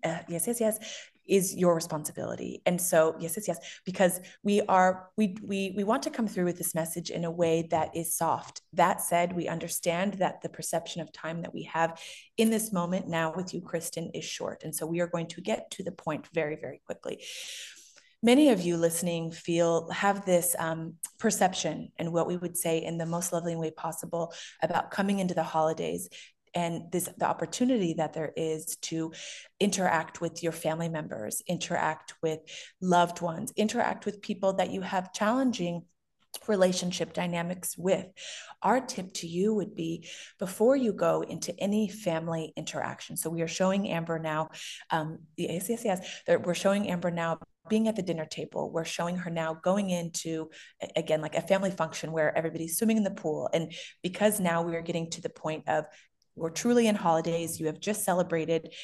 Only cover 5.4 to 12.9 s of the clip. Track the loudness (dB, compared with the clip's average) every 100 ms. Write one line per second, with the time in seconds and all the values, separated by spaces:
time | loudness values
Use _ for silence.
5.4 | -4 -2 -2 -2 2 2 0 -2 -2 2
6.4 | 0 0 -2 -2 -2 -4 -6 -4 -2 2
7.4 | 4 4 2 2 0 -2 -4 0 2 0
8.4 | -4 -16 _ 4 4 4 2 2 2 0
9.4 | -2 -4 -4 -4 0 0 0 0 -2 -2
10.4 | -10 -8 -4 -4 -4 -8 -10 -10 -8 -6
11.4 | -8 -10 -4 0 0 0 -14 -16 -8 2
12.4 | 4 4 0 -2 0